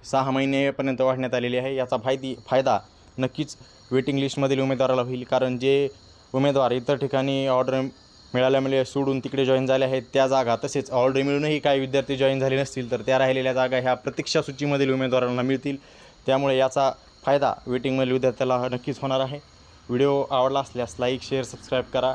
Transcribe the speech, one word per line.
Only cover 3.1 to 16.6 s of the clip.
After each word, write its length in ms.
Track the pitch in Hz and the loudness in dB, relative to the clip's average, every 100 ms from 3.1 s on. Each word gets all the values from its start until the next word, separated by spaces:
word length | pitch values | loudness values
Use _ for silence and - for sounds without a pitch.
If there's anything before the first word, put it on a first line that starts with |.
| - | -6
नक्कीच 380 | 131 - 147 - - - - | -4 -4 -8 -10 -20 -20 -2
वेटिंग 280 | 127 131 139 | -2 0 -2
लिस्टमधील 420 | 139 139 139 135 | -2 0 0 2
उमेदवाराला 420 | 135 131 131 127 | 0 0 2 2
होईल, 220 | 123 127 | 0 -6
कारण 340 | 123 131 127 123 | -2 0 0 0
जे 300 | 131 139 139 - - - - | 2 2 0 -4 -20 -20 -6
उमेदवार 380 | 131 139 139 127 | 0 2 2 2
इतर 240 | 127 120 139 | 0 -2 -2
ठिकाणी 500 | 135 135 135 135 135 | 0 -2 0 -2 0
ऑर्डर 320 | 127 127 131 131 - - - - | 0 2 0 -4 -8 -20 -20 -6
मिळाल्यामुळे 500 | 123 127 135 135 135 | 0 2 2 2 0
सोडून 340 | 131 143 139 135 | 0 -2 0 -2
तिकडे 240 | 123 135 | -2 0
जॉईन 220 | 131 131 131 | 2 2 2
झाले 180 | 131 | 2
आहेत 180 | 131 131 120 | 2 -2 -2
त्या 120 | 139 131 | 2 2
जागा, 280 | 135 120 117 | 2 2 0
तसेच 340 | 143 143 131 | -2 -4 -2
ऑर्डर 300 | 131 123 135 | 2 2 2
मिळूनही 360 | 135 143 151 151 | 0 0 0 0
काही 220 | 147 139 | 2 0
विद्यार्थी 360 | 135 135 131 135 | 2 -2 -2 0
जॉईन 240 | 135 135 | 2 2
झाले 160 | 135 131 | 0 0
नसतील 340 | 135 - 120 | -2 -6 -6
तर 120 | 120 | -4
त्या 160 | 110 131 | 0 2
राहिलेल्या 340 | 131 131 131 | 2 2 0
जागा 260 | 127 127 127 | 0 0 0
ह्या 160 | 127 123 | 0 -2
प्रतीक्षा 460 | - 131 143 160 | -4 -8 -4 -2
सूचीमधील 500 | 143 135 147 143 135 | -4 -6 -2 0 0
उमेदवारांना 500 | 131 131 127 123 123 | 0 0 0 0 0
मिळतील. 340 | 127 135 143 139 - - - - - | 0 -2 -2 -8 -12 -20 -20 -12 0
त्यामुळे 300 | 135 139 | 0 2
याचा 340 | 131 | 2